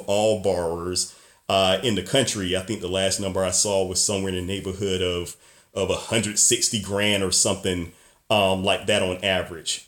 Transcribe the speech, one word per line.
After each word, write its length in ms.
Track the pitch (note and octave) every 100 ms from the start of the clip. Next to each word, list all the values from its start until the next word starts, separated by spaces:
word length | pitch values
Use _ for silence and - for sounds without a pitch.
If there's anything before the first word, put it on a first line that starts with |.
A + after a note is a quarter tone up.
| -
all 340 | G2+ G#2+ G2+
borrowers, 720 | F#2+ F2 E2+ E2+ F2 F2+ - - - _ -
uh, 300 | G2 F#2+ F#2+
in 140 | B2 G2
the 60 |
country. 540 | F#2 C#3 A#2 G#2+ F#2 F#2
I 40 |
think 200 | F#2+ G2
the 80 | F2
last 320 | F#2 F#2+ F#2
number 240 | G2 F#2
I 60 | F#2
saw 360 | F2+ G#2 G2 F#2
was 140 | F2+
somewhere 320 | - G2+ F#2+
in 40 | F#2
the 180 | F2+
neighborhood 480 | G2 F#2+ F#2 G2 F#2
of, 340 | F2+ F2 F2 - _ - _
of 160 | G2+ F#2
a 60 | F2
hundred 420 | - A2+ G#2 G2+
sixty 420 | - - - A2+
grand 420 | F#2+ G2+ G#2 G2+
or 100 | F#2+
something, 600 | - A2 F#2+ G2 F2+ E2+ - _ _ -
um, 340 | A2 F#2+ F#2+
like 220 | G2 F#2 G2
that 160 | G#2
on 200 | F#2+ F#2
average. 600 | G2 F#2 E2+ E2 - -